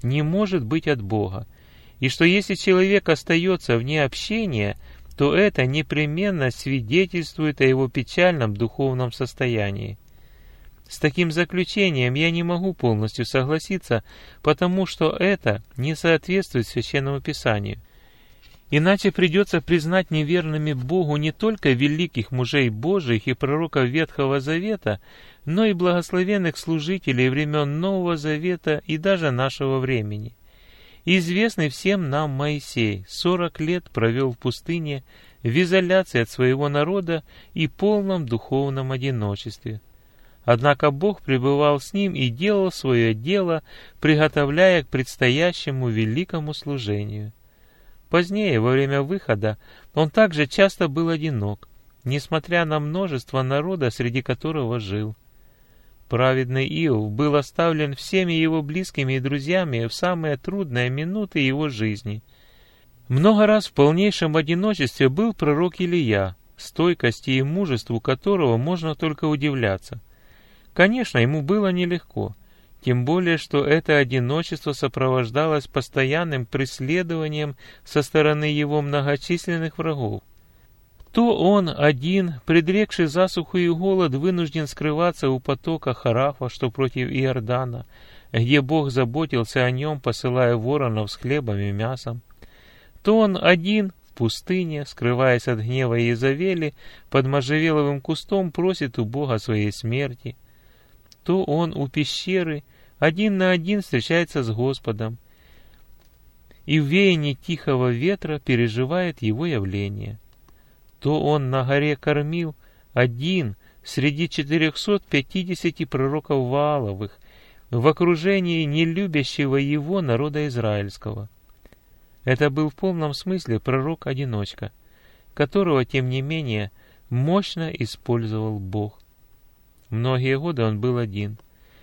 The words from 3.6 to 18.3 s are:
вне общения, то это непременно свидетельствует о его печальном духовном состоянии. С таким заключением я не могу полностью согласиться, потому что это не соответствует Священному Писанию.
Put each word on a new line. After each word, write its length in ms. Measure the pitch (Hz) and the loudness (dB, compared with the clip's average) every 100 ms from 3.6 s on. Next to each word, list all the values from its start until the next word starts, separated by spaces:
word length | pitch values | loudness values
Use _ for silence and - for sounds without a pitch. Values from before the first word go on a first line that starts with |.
| - 117 | 0 0
вне 280 | 123 156 | 0 0
общения, 720 | 139 - - 220 208 120 101 - - - - - | 0 -2 -4 -4 -2 -2 -2 -4 -14 -20 -18 -2
то 180 | 139 | 2
это 320 | 156 208 - 127 | 4 2 2 0
непременно 840 | 147 156 147 151 156 202 180 131 | 0 -2 -2 -2 0 -2 0 -2
свидетельствует 1120 | - - 135 107 151 185 180 151 - 156 147 | -2 -4 -4 2 2 2 -2 -6 -2 -2 2
о 40 | |
его 240 | 135 131 131 | 4 4 0
печальном 680 | 135 120 - 180 165 113 101 | -2 -4 2 2 4 0 0
духовном 560 | 113 - 135 127 123 | -2 -2 -2 -2 -4
состоянии. 840 | - 127 - 127 113 101 101 104 101 - - - - - - - - - | -4 -8 -4 -2 0 -2 -4 -8 -12 -18 -20 -20 -20 -20 -20 -20 -20 -20
С 100 | - | -2
таким 320 | 156 156 170 | 0 2 0
заключением 840 | 156 175 180 180 - 190 143 123 | 0 0 0 -2 0 0 2 0
я 160 | 131 165 | 2 0
не 120 | 170 | 0
могу 300 | 170 175 185 | -2 -2 -2
полностью 540 | 175 120 107 107 - 117 | 0 0 2 0 -4 -2
согласиться, 800 | 131 131 160 - 190 - 117 - - - - | 0 0 -2 -2 -6 -2 -2 -2 -14 -20 -2
потому 440 | - 151 180 185 185 | 0 2 2 0 -2
что 240 | - 156 | 0 -2
это 520 | - 190 196 - 101 - - | 0 0 0 0 -4 -6 -6
не 180 | 131 | -4
соответствует 720 | 160 170 165 - 190 185 - - | 0 2 2 2 -2 0 -2 -2
Священному 540 | - - 143 139 139 | -4 -2 -2 -2 -4
Писанию. 580 | 143 147 - 107 101 107 - - - - - | -6 -4 0 0 -2 -10 -14 -20 -20 -20 -20